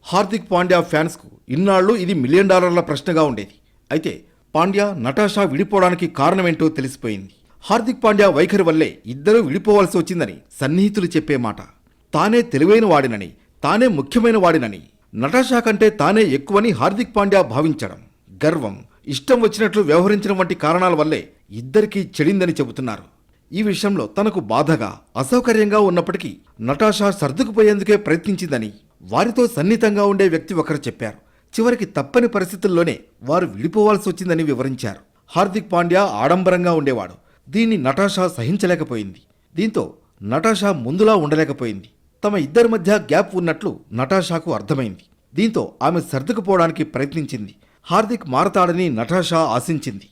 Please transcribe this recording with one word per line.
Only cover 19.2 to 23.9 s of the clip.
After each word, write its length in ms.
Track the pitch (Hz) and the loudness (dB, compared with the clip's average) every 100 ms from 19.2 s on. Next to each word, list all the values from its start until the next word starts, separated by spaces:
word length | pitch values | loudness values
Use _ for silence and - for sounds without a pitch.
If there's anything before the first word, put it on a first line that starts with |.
| - 247 226 | 0 2 2
వచ్చినట్లు 380 | 208 214 202 170 | 2 -2 0 2
వ్యవహరించడం 480 | 160 190 208 202 190 | 4 4 0 0 -2
వంటి 160 | 180 - 151 | -2 -2 0
కారణాల 280 | 175 185 175 | 2 2 2
వల్లే 180 | - 135 - _ _ 107 | 0 -2 -6 _ _ -16
ఇద్దరికీ 400 | 127 180 214 202 180 - | -2 0 0 -4 -6 -2
చెడిందని 380 | 151 196 180 165 | 0 2 0 -2
చెబుతున్నారు. 440 | 127 113 123 104 - _ _ _ _ | -4 -6 -10 -10 -16 _ _ _ _
ఈ 120 | 165 214 | -4 -2
విషయంలో 360 | 175 202 | -2 -2